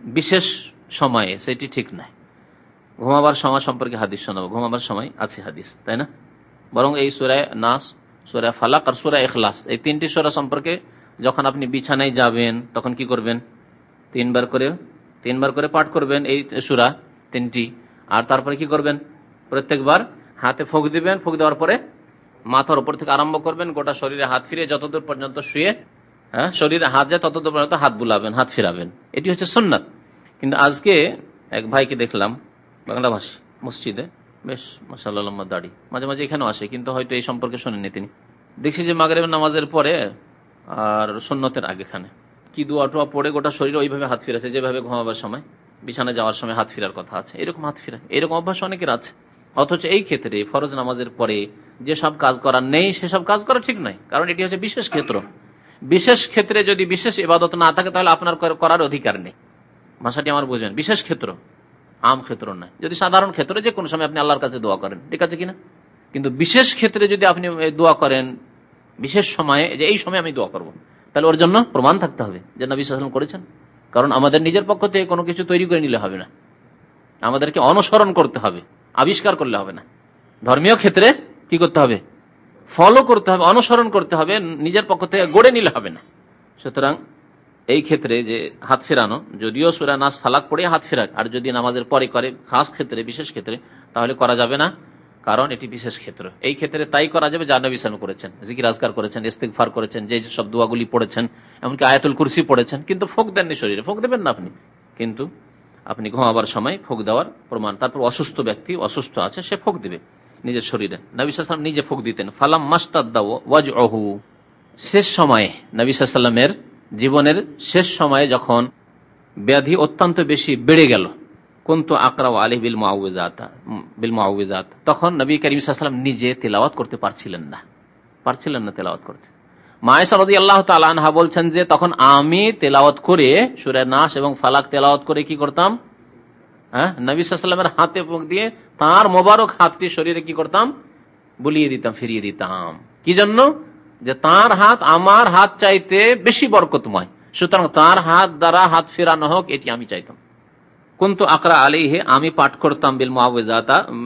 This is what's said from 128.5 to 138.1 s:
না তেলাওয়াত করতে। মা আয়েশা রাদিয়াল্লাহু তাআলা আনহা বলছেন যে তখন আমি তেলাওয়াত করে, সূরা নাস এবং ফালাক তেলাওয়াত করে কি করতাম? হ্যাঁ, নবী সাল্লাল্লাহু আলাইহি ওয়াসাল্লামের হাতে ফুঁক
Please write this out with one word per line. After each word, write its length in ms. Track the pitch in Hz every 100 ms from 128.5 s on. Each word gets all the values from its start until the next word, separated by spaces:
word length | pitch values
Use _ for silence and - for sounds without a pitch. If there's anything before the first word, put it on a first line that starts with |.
| 131
না 80 | 104
তেলাওয়াত 300 | 98 92 85 -
করতে। 220 | - _ _ _ _ _ -
মা 120 | 120 143
আয়েশা 220 | 180 202
রাদিয়াল্লাহু 460 | 190 202 196 196
তাআলা 240 | 190 165 160
আনহা 240 | 165 156
বলছেন 380 | 156 165 170 165
যে 160 | 170 175
তখন 280 | 156 175 -
আমি 540 | 131 139 151 180 214
তেলাওয়াত 480 | 214 139 139 143 143
করে, 500 | - 180 131 170 247 -
সূরা 280 | 135 131 127
নাস 320 | 135 156 143
এবং 180 | 143 135
ফালাক 260 | 127 139 135
তেলাওয়াত 360 | 139 143 143
করে 200 | 143 147
কি 120 | 151 151
করতাম? 420 | 143 143 190 233 - _ _ - _ _ _ _ _
হ্যাঁ, 160 | 123 175
নবী 100 | 147
সাল্লাল্লাহু 140 | 123
আলাইহি 180 | 151 170
ওয়াসাল্লামের 380 | 175 185 180 175 -
হাতে 260 | 165 190
ফুঁক 180 | 160